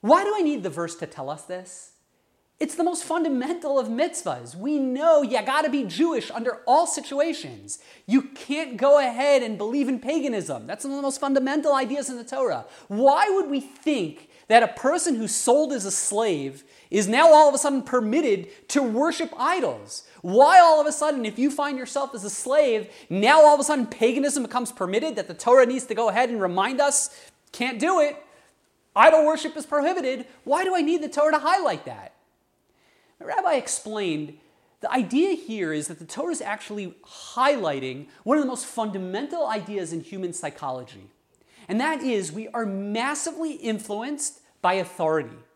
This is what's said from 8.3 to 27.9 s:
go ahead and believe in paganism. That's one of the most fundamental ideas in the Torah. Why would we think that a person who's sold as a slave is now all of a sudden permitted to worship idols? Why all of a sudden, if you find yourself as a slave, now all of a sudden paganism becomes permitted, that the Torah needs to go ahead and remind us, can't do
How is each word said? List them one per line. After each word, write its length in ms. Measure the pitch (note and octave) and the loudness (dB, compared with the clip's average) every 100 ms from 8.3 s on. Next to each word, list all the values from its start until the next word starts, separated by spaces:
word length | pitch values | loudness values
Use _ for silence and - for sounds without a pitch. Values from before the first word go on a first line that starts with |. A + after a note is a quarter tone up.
| - - C#4+ D#4 A#3 | -14 -8 -6 -6 -2
go 200 | C4+ C#4+ | 6 6
ahead 460 | C4 A#3 C#4+ C#4 | 4 0 2 2
and 140 | A#3 G#3 | 2 -6
believe 320 | G#3 C4+ C4 | -4 -2 -2
in 100 | B3+ | -2
paganism. 680 | A#3 D#4+ C#4+ A3 D3 B2+ A2+ | -2 -2 -2 -4 -4 -8 -8
That's 200 | G3+ C#4 | -10 -8
one 80 | |
of 40 | C#4 | -4
the 40 | |
most 180 | C#4 C4+ | -4 -4
fundamental 560 | C#4 C4+ B3+ D4 D4 C#4 | 0 0 0 -2 0 0
ideas 340 | B3+ C#4+ C4 | 0 -4 -6
in 60 | B3 | -10
the 80 | |
Torah. 420 | A#3+ C4 B3+ C3+ A2 - - | -10 -4 -2 -2 -8 -20 -10
Why 420 | G3+ C4+ D4 G#4 | 4 4 6 2
would 200 | F#4+ D#4+ | 2 0
we 100 | C#4 | -4
think 680 | - - - C#4 E3 - - _ _ | -6 -8 -2 -2 -2 -8 -20 _ _
that 160 | A3+ | 4
a 60 | A3 | 4
person 460 | - C4 E4 E4+ B3 | -2 -2 0 0 -2
who's 200 | A3 - | -2 -2
sold 380 | - C4+ D4+ | 2 4 2
as 100 | C4 | -4
a 80 | G3 | -4
slave 720 | F#3 - G#3 A3+ D#3+ C#3 C#3 _ _ _ | -4 -4 -2 -2 -2 -6 -12 _ _ _
is 200 | G#3 G3 | -2 0
now 240 | A#3 E4 | 2 6
all 160 | D4+ D4+ | 8 8
of 40 | |
a 40 | C#4 | 4
sudden 240 | D4 C#4 | 0 -2
permitted 680 | C4+ B3+ A3 C4 D4+ G3 E3+ - _ | -2 -2 0 0 0 -2 -4 -18 _
to 120 | C#4+ | -2
worship 520 | C4 A3 D#4 - E4 - | 0 0 0 -2 -8 -4
idols? 680 | C4+ F4+ A3+ A#2 G2+ - - - | -2 0 -2 -6 -12 -18 -18 -14
Why 360 | F3+ G3+ C#4+ F#4 | 0 6 8 10
all 200 | E4+ D#4 | 10 8
of 80 | D4+ | 2
a 60 | |
sudden, 320 | D4 D4+ C#4+ A3 | 0 -2 -2 -4
if 120 | G#3+ | -2
you 140 | C4+ | -2
find 260 | C#4 C#4+ C4+ | 0 -4 -4
yourself 380 | B3+ C4+ C#4 A#3+ | -6 -6 -6 -8
as 80 | |
a 60 | G3 | -10
slave, 600 | - - C#4+ D4 A3 - - - | -10 0 2 4 2 -4 -16 -6
now 320 | F#3 G#3+ D4+ | 0 4 8
all 140 | D4+ D4 | 8 8
of 40 | |
a 60 | C#4 | 2
sudden 200 | D4 A#3 | -2 -2
paganism 580 | - A#3 C4 C#4 C#4+ | 0 0 2 -2 -2
becomes 280 | A#3 B3 A#3+ | -4 -6 -6
permitted, 460 | - F#3 G3 D#4 A3 | -6 -4 -2 -4 -6
that 100 | F#3+ | -10
the 60 | |
Torah 320 | F3 - B3+ A#3+ | -6 4 6 6
needs 180 | B3+ - | 2 -6
to 60 | |
go 140 | G#3+ A#3 | -2 0
ahead 220 | G#3 B3+ | 0 0
and 120 | A#3 | 0
remind 380 | F#3 F3+ G3+ C4 | -2 0 -2 0
us, 300 | F#3+ F#3 - - - _ _ | 0 0 -4 -10 -20 _ _
can't 280 | - B3 A#3 | -8 -6 -2
do 200 | D4+ | 0